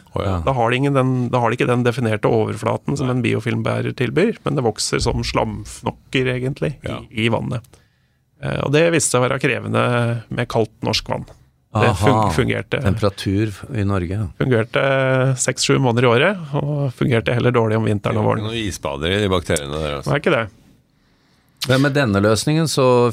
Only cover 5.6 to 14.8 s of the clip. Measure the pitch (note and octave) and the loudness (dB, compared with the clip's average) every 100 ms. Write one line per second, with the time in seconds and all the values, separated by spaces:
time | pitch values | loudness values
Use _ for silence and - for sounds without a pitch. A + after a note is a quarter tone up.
5.6 | G#2+ - A2+ - - C3+ B2+ B2+ B2+ C#3 | -12 -10 -8 -8 -4 -2 -2 -2 -4 -4
6.6 | D#3 C#3 C3 B2+ A#2 A2+ A#2 A#2 - A#2+ | -6 -6 -8 -10 -10 -2 0 0 -2 -6
7.6 | - _ _ _ _ _ _ - - - | -10 _ _ _ _ _ _ -10 -6 -4
8.6 | - C#3+ E3+ E3 - B2 B2 C3 C3+ A2 | 0 2 4 2 2 0 0 0 -2 -2
9.6 | G#2+ A2+ A#2+ A#2+ A#2 A#2 - B2 A#2+ A#2+ | -2 0 0 0 0 -2 -6 -6 -2 0
10.6 | A2 - A#2 A2+ - A2+ - - _ _ | -2 -4 -4 -4 -4 -8 -8 -18 _ _
11.6 | _ A2 A2+ G2 A#2+ A2 G#2 - A2+ A2 | _ 2 2 4 2 4 2 0 0 -2
12.6 | - - G2+ G2+ G2+ - - G2 A2 G2+ | -4 -2 0 0 0 -2 -2 0 -2 -6
13.6 | - B2+ G2 G2+ E2+ G2+ A2 - C#3 A#2 | -8 -2 0 0 -2 -4 -6 -2 0 2
14.6 | A2 C#3+ | 0 0